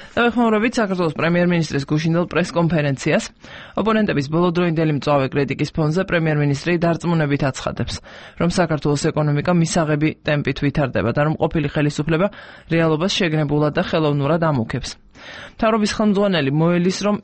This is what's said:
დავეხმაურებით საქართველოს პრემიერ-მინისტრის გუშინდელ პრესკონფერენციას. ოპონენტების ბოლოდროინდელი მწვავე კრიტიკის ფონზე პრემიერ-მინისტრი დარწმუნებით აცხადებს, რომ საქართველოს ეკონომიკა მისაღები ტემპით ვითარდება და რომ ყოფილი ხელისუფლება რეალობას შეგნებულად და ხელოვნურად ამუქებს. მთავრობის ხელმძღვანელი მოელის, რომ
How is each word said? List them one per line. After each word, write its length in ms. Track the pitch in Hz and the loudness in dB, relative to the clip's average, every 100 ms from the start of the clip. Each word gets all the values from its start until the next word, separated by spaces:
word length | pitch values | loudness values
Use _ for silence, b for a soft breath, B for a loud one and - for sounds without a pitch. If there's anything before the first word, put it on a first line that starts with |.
| B | B
დავეხმაურებით 640 | - 240 220 233 214 240 | 0 0 2 2 2 0
საქართველოს 400 | 240 208 185 170 | 0 -2 0 -2
პრემიერ-მინისტრის 720 | 151 160 175 175 170 156 139 139 | 0 0 2 2 2 0 -2 -2
გუშინდელ 400 | 151 165 165 180 | 0 2 0 0
პრესკონფერენციას. 960 | - 180 170 170 165 147 131 160 180 - - B B B | -2 -2 0 0 2 0 -2 0 0 -2 -12 B B B
ოპონენტების 540 | - 202 220 214 147 139 | -4 0 2 2 0 0
ბოლოდროინდელი 680 | 160 180 170 175 160 160 143 | 0 2 2 0 2 0 0
მწვავე 320 | 147 143 135 | 0 0 2
კრიტიკის 420 | 143 135 135 147 | 0 -2 -2 -4
ფონზე 300 | - 143 165 | 0 0 0
პრემიერ-მინისტრი 680 | 185 175 160 151 143 139 165 175 | 0 0 2 2 0 0 0 0
დარწმუნებით 680 | 170 160 165 165 147 143 | 0 0 0 0 0 0
აცხადებს, 520 | 139 - - - - - B B B | -2 -4 -6 -6 -6 -8 B B B
რომ 160 | - 170 | -4 -2
საქართველოს 540 | 185 170 151 151 147 160 | 0 0 0 0 0 0
ეკონომიკა 460 | 151 151 143 160 | 0 0 0 2
მისაღები 560 | 175 160 180 151 151 151 - | 2 2 2 0 2 0 -2
ტემპით 400 | - 147 135 139 | -2 -2 -2 -2
ვითარდება 500 | 143 147 139 107 98 | -2 0 0 0 0
და 100 | 120 | 2
რომ 120 | 151 160 | 0 0
ყოფილი 320 | 160 165 147 | -2 0 -2
ხელისუფლება 580 | 156 147 - 151 160 202 B B B - | 0 0 0 0 0 0 B B B -4
რეალობას 460 | 165 165 156 185 | 0 2 2 0
შეგნებულად 580 | - 180 156 147 147 151 | 0 0 0 0 2 2
და 120 | 147 170 | 0 0
ხელოვნურად 560 | 170 151 143 139 170 | 0 2 2 0 0
ამუქებს. 460 | 165 135 113 127 - - - B B B B - | 0 0 -2 -6 -8 -12 -20 B B B B -2
მთავრობის 360 | 226 220 208 - | 2 2 0 0
ხელმძღვანელი 540 | 214 196 202 175 135 | 2 2 2 2 2
მოელის, 460 | 147 165 175 180 185 196 | 2 2 2 0 0 -2
რომ 100 | 208 | -2